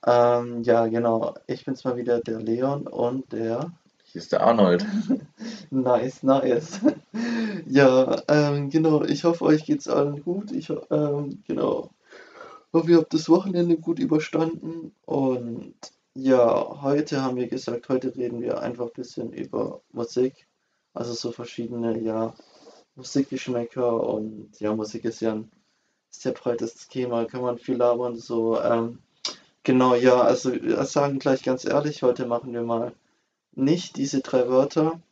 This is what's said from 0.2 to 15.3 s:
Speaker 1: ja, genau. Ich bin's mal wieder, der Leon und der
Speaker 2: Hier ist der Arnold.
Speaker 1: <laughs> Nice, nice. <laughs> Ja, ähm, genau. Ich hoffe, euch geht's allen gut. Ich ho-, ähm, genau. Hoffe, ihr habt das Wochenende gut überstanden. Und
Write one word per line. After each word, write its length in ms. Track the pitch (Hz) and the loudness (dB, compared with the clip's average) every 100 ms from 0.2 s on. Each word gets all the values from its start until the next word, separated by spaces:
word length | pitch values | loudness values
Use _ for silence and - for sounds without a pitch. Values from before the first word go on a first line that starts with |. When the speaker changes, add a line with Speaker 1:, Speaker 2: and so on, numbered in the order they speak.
| 120 120 120 120 | 6 4 -2 -4
Speaker 1:
ja, 240 | 117 117 113 | 2 4 4
genau. 480 | 113 117 113 117 - - | 2 2 2 -2 -6 -10
Ich 160 | 131 | -8
bin's 220 | - 135 131 | -8 -6 -4
mal 100 | 120 | -4
wieder, 240 | 117 117 | -2 -2
der 220 | 117 113 | -2 -6
Leon 460 | 110 113 131 143 143 | -2 -2 0 -4 -6
und 440 | - 120 131 - | -2 -2 -2 -6
der 400 | 113 113 117 170 - _ _ | -6 -4 -4 -6 -12 _ _
Speaker 2:
Hier 180 | _ 87 | _ -16
ist 120 | - | -4
der 80 | - | 2
Arnold. 420 | - 113 95 87 208 - - 269 - | 4 6 6 4 2 -4 -2 -4 -4
Speaker 1:
<laughs> 440 | _ - - - | _ -16 -16 -6
Nice, 520 | 131 123 120 127 - | -2 2 2 0 -2
nice. 580 | 131 135 131 120 160 190 240 - _ 214 | 2 2 4 0 -2 -2 0 -2 _ -6
<laughs> 440 | 233 233 220 190 156 | -4 -2 -4 -6 2
Ja, 540 | 135 262 127 262 - - | 6 8 6 2 0 2
ähm, 420 | 151 147 143 139 | 2 4 0 0
genau. 340 | 160 160 151 - | 2 4 2 2
Ich 180 | 143 | 0
hoffe, 220 | 170 170 - | 2 2 4
euch 180 | 151 | 2
geht's 240 | 151 - - | 2 -4 0
allen 340 | 151 143 143 | 0 0 -2
gut. 280 | 170 190 208 | -6 -6 -6
Ich 180 | - - | -8 -6
ho-, 160 | 147 - | -8 -2
ähm, 500 | 151 147 143 143 - - | -2 0 -2 -6 -10 -8
genau. 440 | - - - - _ _ - - - - - _ | -4 -2 -2 -6 _ _ -20 -20 -20 -20 -20 _
Hoffe, 180 | 165 160 | 0 6
ihr 60 | 170 | 6
habt 160 | 160 | 6
das 160 | 156 - | -2 4
Wochenende 480 | 175 202 175 175 165 | 4 4 0 2 2
gut 220 | 165 156 | 0 -2
überstanden. 920 | 135 151 156 156 160 165 165 165 156 _ - | 0 0 0 -2 -2 -4 -10 -12 -14 _ -6
Und 680 | 139 135 | -2 0